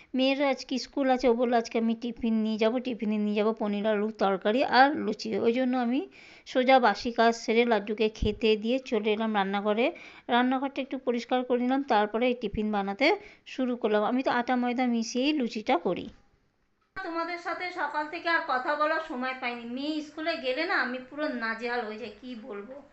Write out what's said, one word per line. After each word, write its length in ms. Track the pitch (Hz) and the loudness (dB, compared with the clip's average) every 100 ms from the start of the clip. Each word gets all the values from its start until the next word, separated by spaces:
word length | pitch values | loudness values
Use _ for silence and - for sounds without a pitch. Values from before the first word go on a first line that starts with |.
| - | -8
মেয়ের 300 | 254 262 269 | 0 2 2
আজকে 340 | 285 254 - 254 | 2 0 -2 -6
স্কুল 320 | - - 269 | -4 -2 2
আছে, 180 | 254 254 | 4 4
ও 60 | |
বললো, 220 | 233 240 240 | 4 2 2
"আজকে 220 | 233 240 | 0 0
আমি 160 | 226 | 0
টিফিন 400 | 226 240 226 233 | 0 -4 -4 0
নিয়ে 240 | 220 220 220 | 0 0 2
যাবো, 200 | 220 254 | 2 0
টিফিনে 400 | 254 214 214 214 | -2 -4 -2 0
নিয়ে 180 | 208 208 | 0 2
যাবো 160 | 214 | 0
পনির 340 | 220 214 208 208 | 0 -2 0 0
আলুর 260 | 208 214 | 0 0
তরকারি 520 | 220 196 190 208 226 | 0 0 2 0 2
আর 300 | 294 240 277 294 | 4 6 6 4
লুচি।" 420 | 202 220 220 208 | -2 -4 -4 0
ওই 140 | 233 | 2
জন্য 240 | 233 262 254 | 2 0 0
আমি 320 | 240 262 392 - - - - | 0 -2 -4 -10 -20 -20 -4
সোজা 340 | 262 247 269 | 0 6 6
বাসি 320 | 240 202 247 | 6 2 -2
কাজ 220 | 233 233 | 2 4
সেরে 300 | 226 - 226 | 2 2 2
লাড্ডুকে 440 | 240 220 202 214 214 | 4 2 0 0 0
খেতে 480 | 214 214 208 220 220 | 0 -2 0 2 2
দিয়ে 220 | 220 254 | 2 -2
চলে 340 | 262 220 214 | 0 0 0
এলাম 220 | 208 226 | 0 0
রান্নাঘরে। 580 | 208 190 202 208 214 269 - - - - | 0 0 0 0 2 0 -2 -12 -16 0
রান্নাঘরটা 540 | 240 254 262 269 269 | 2 2 2 -2 -4
একটু 160 | 262 269 | -6 -4
পরিষ্কার 460 | 262 240 233 254 | -2 -2 0 -2
করে 160 | 254 247 | 0 0
নিলাম, 220 | 247 269 | 2 0
তারপরে 440 | 277 214 208 220 254 | 2 2 2 2 0
এই 60 | |
টিফিন 380 | 240 214 214 214 | 0 -2 -2 -2
বানাতে 440 | 208 196 196 277 403 - - - | -2 -2 2 2 2 -2 -20 -14
শুরু 300 | - 254 240 | -4 -2 -2
করলাম। 280 | 226 214 | 0 2
আমি 180 | 208 254 | 2 0
তো 80 | 269 | 2
আটা 260 | 240 240 254 | 0 0 0
ময়দা 300 | 247 247 254 | 0 0 0
মিশিয়েই 460 | 233 226 240 269 | 0 -2 0 0
লুচিটা 460 | 311 233 220 214 - | 0 -2 -4 0 0
করি। 300 | 202 175 - - _ _ _ _ _ _ _ - | 0 -4 -6 -16 _ _ _ _ _ _ _ -12
তোমাদের 360 | 381 330 330 349 | -8 -6 -4 -6
সাথে 320 | 370 339 359 | -6 -6 -6
সকাল 380 | 349 285 302 302 | -4 -4 -4 -4
থেকে 200 | 339 339 | -4 -2
আর 120 | 330 320 | -2 0
কথা 260 | 254 254 | -2 -2
বলার 260 | 294 302 320 320 | 0 0 0 -4
সময় 260 | 254 254 254 | -6 -6 -4
পাইনি। 240 | 247 240 | -6 -6
মেয়ে 380 | 233 247 285 311 | -8 -6 -4 -6
স্কুলে 340 | 294 - 320 320 | -8 -6 -6 -4
গেলে 280 | 254 254 | -4 -2
না, 100 | 339 | 0
আমি 240 | 359 247 254 254 | 0 -2 -4 -10
পুরো 180 | 294 302 | -6 -4
নাজেহাল 580 | 247 226 220 240 240 214 | -4 -6 -6 -4 -4 -4
হয়ে 120 | 214 | -8
যাই, 140 | 226 214 | -12 -12
কী 140 | 254 240 | -14 -12
বলবো। 400 | 254 202 208 277 - | -10 -12 -12 -16 -18